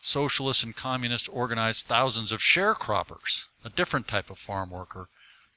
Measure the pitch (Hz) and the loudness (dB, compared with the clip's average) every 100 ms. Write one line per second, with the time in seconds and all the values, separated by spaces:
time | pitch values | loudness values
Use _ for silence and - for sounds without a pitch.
0 | - 147 143 - 135 131 117 110 131 127 | 0 2 2 0 0 0 0 -4 -4 -2
1 | 123 120 - - 123 117 113 110 - 117 | 0 -2 -4 -4 -2 0 2 2 2 4
2 | 131 113 107 110 - - 196 220 - 101 | 4 0 -4 0 4 4 4 0 0 0
3 | 87 - - - - _ 113 - 175 143 | 0 -6 -4 -4 -4 _ -10 -4 0 0
4 | 113 104 - 95 - 101 92 90 90 - | 0 -2 -2 -12 -6 -4 -4 -8 -12 -12
5 | 92 _ - - _ | -14 _ -20 -20 _